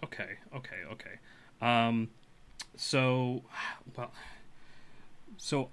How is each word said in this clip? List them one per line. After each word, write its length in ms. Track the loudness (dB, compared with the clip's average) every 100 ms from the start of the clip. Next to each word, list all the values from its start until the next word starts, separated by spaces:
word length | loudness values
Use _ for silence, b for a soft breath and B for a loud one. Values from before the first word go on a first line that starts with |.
"Okay, 320 | -8 -6 -6 -8 -10
okay, 300 | -10 -8 -10 -8
okay. 280 | -10 -12 -16 b b b 2
Um, 480 | 6 8 8 6 2 -4 -20 -20 -18 -14 -14 -6
so, 680 | 2 4 6 4 2 0 -4 B B B -10 -10
well, 160 | -10 b b b b b b b b b b -14 -14 -10
so 340 | 0 0 0